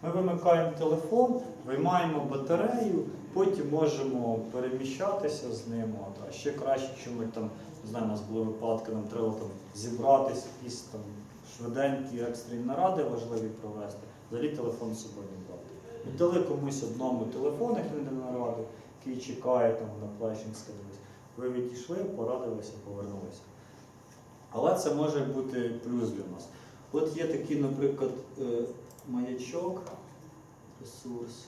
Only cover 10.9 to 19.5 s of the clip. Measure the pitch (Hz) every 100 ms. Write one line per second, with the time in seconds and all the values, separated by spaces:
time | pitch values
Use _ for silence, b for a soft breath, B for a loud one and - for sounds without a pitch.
10.9 | 107 101 104 - - - - 120 120 139
11.9 | 135 131 117 120 117 120 120 123 147 185
12.9 | 185 139 117 113 113 110 110 107 104 101
13.9 | 104 - B - 120 147 104 117 117 113
14.9 | 107 110 101 95 95 - - - - -
15.9 | - 135 135 175 180 - 143 143 139 113
16.9 | 113 131 120 110 131 143 147 233 220 156
17.9 | 151 131 131 127 123 120 113 113 B B
18.9 | B 131 127 127 120 127